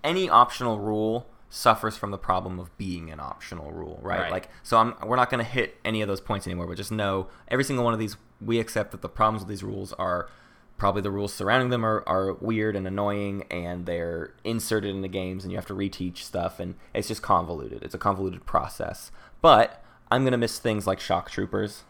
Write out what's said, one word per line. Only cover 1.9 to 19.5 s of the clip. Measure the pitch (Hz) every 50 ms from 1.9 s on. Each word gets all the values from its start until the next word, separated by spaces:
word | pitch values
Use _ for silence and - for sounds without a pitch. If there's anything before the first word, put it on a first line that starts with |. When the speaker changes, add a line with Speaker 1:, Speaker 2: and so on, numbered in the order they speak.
| 107 -
Speaker 1:
from | - 101
the | 101 92
problem | - - 95 92 92 92 92 90
of | 87 85 - _
being | 101 95 92 85 82 80
an | 78 76
optional | 69 - - - - - - 82 73 73
rule, | 76 82 82 80 80 -
right? | - 92 90 90
Speaker 2:
Right. | 92 85
Speaker 1:
Like, | 90 92 - - - - -
so | - 117 113
I'm, | 110 120 117 - -
we're | 107 123
not | 127 123 -
gonna | - 123 113
hit | 113 120 131 113 - - - _
any | - 110 107
of | 107 101
those | 98 95
points | - - 107 98 - -
anymore, | 90 87 87 85
but | 87 92
just | 101 95
know | 110 107 104 98 95 95 92 - - - - -
every | - 127 139
single | 135 143 127 120
one | 117 113
of | 110
these, | 110 104 107 - - _ _ _
we | - 107 117 117
accept | 110 - - 110 101 -
that | - 95 -
the | -
problems | - - 110 110 110 107 101
with | 98
these | 104 98 95
rules | 95 101 98 98 95 -
are | - 92 90 90 90 85 - - - - - - - - _ -
probably | - 104 101 92 104 95
the | 101
rules | 98 101 101 101 -
surrounding | - 107 98 113 131 127 123
them | 123 120 113
are, | 110 107 107 - -
are | 85 95 95 98 95
weird | - - 110 113 110 107 107 101
and | 98 95 95
annoying, | 95 101 101 104 101 104 101 101 98 101 - -
and | - 87 87 87 87 90 90
they're | 87 87 85 85 85 85 82 80 - - - -
inserted | 110 117 113 107 - 117 107 101 104 95
into | 98 95 95
games, | 92 95 92 92 92 92 95
and | -
you | 92 98
have | - -
to | 101
reteach | 98 101 98 - - 92 90 87 -
stuff, | - - - 90 87 87 - -
and | 98 92 - - - - -
it's | - 104 -
just | 110 -
convoluted. | - - 104 85 85 82 87 78 65 55 - 55 -
It's | - -
a | -
convoluted | - 104 98 92 95 95 92 - -
process. | - - 80 69 - - - - - - - - - - - - - - -
But | - 165